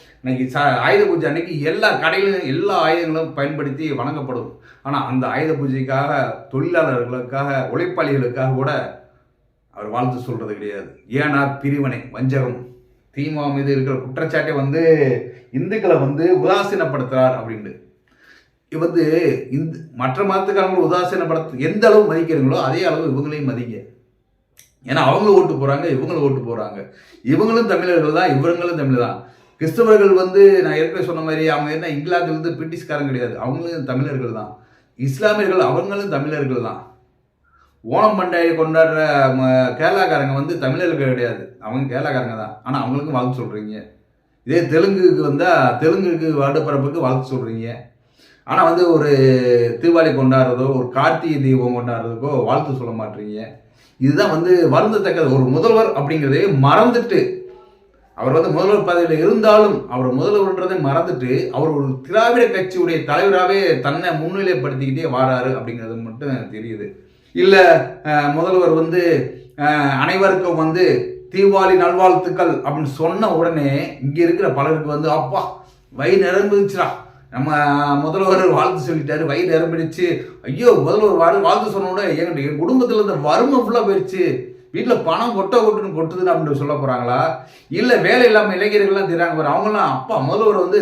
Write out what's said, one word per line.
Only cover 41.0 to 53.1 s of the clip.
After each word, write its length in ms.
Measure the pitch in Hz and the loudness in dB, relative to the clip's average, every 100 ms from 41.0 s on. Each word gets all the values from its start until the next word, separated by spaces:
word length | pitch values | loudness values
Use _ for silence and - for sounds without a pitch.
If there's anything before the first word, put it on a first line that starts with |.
| 135 | -2
கிடையாது, 480 | 120 120 107 - - | -2 -4 -6 -14 -16
அவங்க 220 | 107 131 | -8 -6
கேரளாக்காரங்க 520 | 135 127 151 127 113 110 | -4 -4 -4 -4 -4 -8
தான். 240 | 107 - | -10 -12
ஆனா 140 | 131 135 | -6 -4
அவங்களுக்கும் 320 | 120 143 151 | -4 -4 -4
வாழ்த்து 320 | 127 127 131 | -4 -2 -4
சொல்றீங்க. 340 | 104 107 107 107 - _ _ _ _ _ 123 | -8 -10 -10 -14 -16 _ _ _ _ _ -2
இதே 140 | 170 | 0
தெலுங்குக்கு 600 | 135 156 196 190 175 151 | 2 2 2 4 4 4
வந்தா 580 | 147 143 180 156 127 - | 0 0 2 2 2 2
தெலுங்குக்கு 480 | 160 185 180 160 160 147 | 0 2 0 -2 -2 0
வருடப்பிறப்புக்கு 600 | 139 151 143 139 139 165 | 0 0 -2 -2 -2 -2
வாழ்த்து 360 | 127 135 135 127 | -2 -2 -4 -6
சொல்றீங்க. 320 | 113 113 117 117 - _ _ _ _ _ | -6 -8 -8 -12 -16 _ _ _ _ _
ஆனா 200 | - 185 | -4 2
வந்து 280 | 165 175 175 | 4 4 4
ஒரு 180 | 156 147 135 131 127 123 120 117 - | 4 4 4 6 4 4 4 2 0
தீபாவளி 320 | 170 165 160 | 2 4 4
கொண்டாடுறதோ, 640 | 131 131 131 127 123 135 131 | 4 4 4 4 2 0 0
ஒரு 120 | 120 | -2
கார்த்திகை 540 | 131 156 160 165 143 | 0 0 0 -2 0
தீபம் 340 | 131 131 123 120 | 2 2 2 -2
கொண்டாடுறதுக்கோ 680 | 123 113 113 113 143 131 | -4 -6 -6 -6 -4 -2
வாழ்த்து 320 | 110 147 147 127 | 0 0 -2 -6
சொல்ல 280 | 117 110 | -6 -8
மாட்டீங்க. 360 | 107 | -8